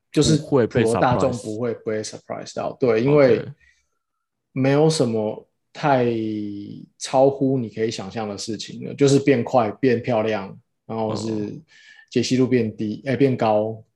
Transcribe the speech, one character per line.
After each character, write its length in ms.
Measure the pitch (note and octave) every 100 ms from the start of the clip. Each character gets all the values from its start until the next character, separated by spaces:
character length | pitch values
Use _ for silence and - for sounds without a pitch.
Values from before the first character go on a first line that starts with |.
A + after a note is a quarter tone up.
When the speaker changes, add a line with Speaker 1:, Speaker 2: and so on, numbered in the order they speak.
| _
Speaker 1:
就 100 | D#3
是 160 | C#3+ D3+
Speaker 2:
不 100 | D3+
会 180 | C#3 G#2+
被 160 | B2
Speaker 1:
普 80 | A2+
罗 100 | A2+
大 160 | B2+ A#2
众 140 | F2+
Speaker 2:
surprise。 120 | A#2
Speaker 1:
不 140 | A2 G#2+
会， 160 | A#2+
不 120 | A2 A2+
会 160 | A2
surprise 540 | G#2+ - - A2 G2 -
到。 160 | - -
对， 240 | A#2+ A2
因 100 | B2+
为 260 | D3 C3 G#2+
Speaker 2:
OK。 120 | - - _ _ _ _ _ _ _ _ _ -
Speaker 1:
没 140 | C3
有 180 | C#3+ D#3+
什 160 | D#3
么 440 | B2 A2 G#2+ A#2 - _ _
太 320 | - D#3 C3 A#2+ A2+ A2 G#2+ G#2 G2+ G#2 A2 - _
超 280 | - C3+ C#3
乎 300 | C#3 C3+ C3+
你 120 | A2
可 140 | A2
以 60 | A2+
想 220 | - F#2+
象 180 | A2 G#2+
的 80 | G2+
事 180 | - G2+
情 320 | - A#2 B2+
了， 60 |
就 140 | - C#3
是 100 | C#3
变 260 | C#3 B2+
快、 280 | A2+ C3 C#3
变 280 | C#3 C3 A#2
漂 220 | A#2+ A2+
亮， 340 | A2 G#2 G2 A2 _ _ -
然 100 | A2+
后 200 | G#2+ G#2+
是 160 | A2
Speaker 2:
嗯。 320 | A2 G#2 D3+ - _ - - _
Speaker 1:
解 100 | B2
析 160 | A2+ B2+
度 80 | B2+
变 260 | B2 A2 G#2
低， 240 | A2 G#2+ C3+
哎， 80 | B2
变 200 | C3+ B2
高， 480 | A2+ G#2+ A2 A2 -